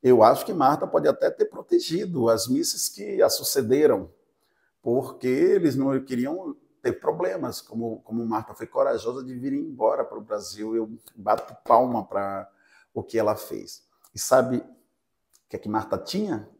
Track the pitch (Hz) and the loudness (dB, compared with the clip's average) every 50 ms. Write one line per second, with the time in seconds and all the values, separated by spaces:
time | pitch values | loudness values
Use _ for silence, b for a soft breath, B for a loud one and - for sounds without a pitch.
0 | - 127 127 117 107 117 143 - - - 196 165 135 135 147 - - 185 - 170 | 8 8 8 10 8 8 6 4 -2 -6 -2 2 2 2 2 2 -2 0 0 2
1 | 160 151 - - - 156 - - 214 - - - - _ 349 349 - - 156 180 | 2 2 0 2 0 -2 0 0 -2 -2 -2 -12 -4 _ 0 0 0 0 -4 -4
2 | 214 185 170 139 117 113 113 110 110 120 127 143 165 - - - - - - - | -4 -4 -2 0 2 2 2 2 0 -2 -2 -2 0 -2 -4 -4 -6 -8 -8 -10
3 | 101 104 101 113 139 139 - - - - - 139 123 107 131 147 151 143 113 98 | -10 -6 0 2 2 2 2 -2 -4 -2 -2 -2 2 2 2 4 6 4 4 2
4 | 90 - _ _ _ _ _ _ _ _ _ _ _ _ _ _ _ 117 120 131 | -2 -10 _ _ _ _ _ _ _ _ _ _ _ _ _ _ _ 0 0 0
5 | 127 - - - - 127 127 143 170 190 214 196 170 151 123 131 135 135 135 131 | 0 -4 -12 -4 -2 0 2 4 4 4 4 4 2 2 0 2 0 0 0 -2
6 | 131 - 131 120 123 139 160 185 185 160 - _ _ _ _ _ - 123 - - | -2 -4 -4 -2 -2 -2 -4 -6 -8 -10 -12 _ _ _ _ _ -4 -4 -4 0
7 | - 147 160 165 175 185 190 - 151 - - - - _ 107 113 113 117 110 113 | -2 -2 -2 0 -2 -4 -4 -4 -6 -8 -8 -10 -14 _ -8 -6 -6 -6 -8 -10
8 | _ - 110 117 117 113 110 107 110 - 107 - 117 - - 131 135 135 123 110 | _ -8 -6 -6 -4 -2 -4 -4 -6 -8 -12 -14 -14 -6 -2 0 0 0 0 -2
9 | 113 113 123 135 127 127 127 123 123 139 135 143 156 160 139 123 - 117 147 139 | -4 -6 -6 -6 -10 -10 -10 -8 -6 -4 -4 -4 -6 -8 -4 0 2 2 2 2
10 | 127 - 104 110 107 - 104 104 98 - 95 104 107 110 113 113 113 110 113 117 | -4 -6 -6 -14 -10 -8 -8 -8 -8 -10 -12 -10 -8 -4 -2 -4 -4 -4 -10 -18
11 | _ - _ - 98 104 107 110 - - 113 - _ - 120 117 127 127 123 113 | _ -20 _ -8 0 0 0 0 0 -14 -18 -20 _ 4 6 6 6 4 0 -4
12 | 98 - 95 98 98 98 98 95 92 - b b b b b b b b _ - | -4 -4 -6 -4 -4 -4 -6 -8 -10 -12 b b b b b b b b _ -12
13 | 92 - - 113 110 107 107 - - - - 52 - - - - _ b b b | -10 -4 -2 0 0 0 0 -2 -6 -12 -12 -12 -12 -14 -20 -20 _ b b b
14 | b b _ 113 - - 127 127 127 123 127 117 - - - _ _ _ _ _ | b b _ -8 0 4 4 4 4 4 0 -4 -4 -8 -20 _ _ _ _ _
15 | _ _ _ _ _ _ _ _ _ _ - - - 107 107 110 110 - - 92 | _ _ _ _ _ _ _ _ _ _ -14 -10 -8 -4 -4 -4 -2 -2 -4 -4
16 | - - - 190 214 202 147 104 107 - _ | -4 -6 -4 -4 -2 -2 -4 -6 -8 -12 _